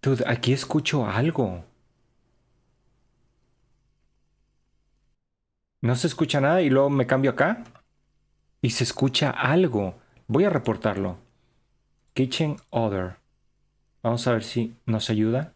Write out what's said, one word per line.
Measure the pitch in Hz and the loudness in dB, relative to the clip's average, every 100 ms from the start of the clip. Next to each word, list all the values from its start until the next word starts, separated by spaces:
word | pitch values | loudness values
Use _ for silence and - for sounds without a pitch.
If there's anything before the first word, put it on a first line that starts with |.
Dude, | - 127 123 | 0 0 0
aquí | 120 - | 0 0
escucho | 135 - 156 - 151 107 | 0 0 -2 0 -2 -2
algo. | 101 143 160 113 90 - _ _ _ _ _ _ _ _ _ _ _ _ _ _ _ _ _ _ _ _ _ _ _ _ _ _ _ _ _ _ _ _ _ _ _ _ _ _ _ _ _ | 0 -2 0 -4 -4 -14 _ _ _ _ _ _ _ _ _ _ _ _ _ _ _ _ _ _ _ _ _ _ _ _ _ _ _ _ _ _ _ _ _ _ _ _ _ _ _ _ _
No | 117 | -2
se | 127 170 | 0 -2
escucha | - 151 147 | -2 -2 2
nada | 139 175 | 2 2
y | 156 | 4
luego | 131 139 | 4 4
me | 139 123 | 2 2
cambio | 131 135 | 2 0
acá. | - 151 233 - - _ _ _ _ _ _ _ _ | 2 0 0 -10 -20 _ _ _ _ _ _ _ _
Y | 127 | -2
se | - | 0
escucha | 120 - 135 135 147 | -2 0 0 0 -2
algo. | - 123 160 180 117 95 - _ _ _ | 0 2 4 2 0 -4 -8 _ _ _
Voy | 127 | 2
a | 202 | 2
reportarlo. | 151 123 101 110 95 95 90 - _ _ _ _ _ _ _ _ | 2 -2 -2 -2 -2 -4 -6 -16 _ _ _ _ _ _ _ _
Kitchen | - 131 - 156 143 _ | -2 -2 0 -2 -4 _
odor. | 120 113 98 92 - _ _ _ _ _ _ _ _ | -2 0 -2 -4 -8 _ _ _ _ _ _ _ _
Vamos | 113 117 127 | -2 0 2
a | |
ver | 117 | 0
si | 110 - 113 - - | 0 -4 -4 -6 -4
nos | 110 - | -2 0
ayuda. | 110 110 120 156 | 0 2 0 -4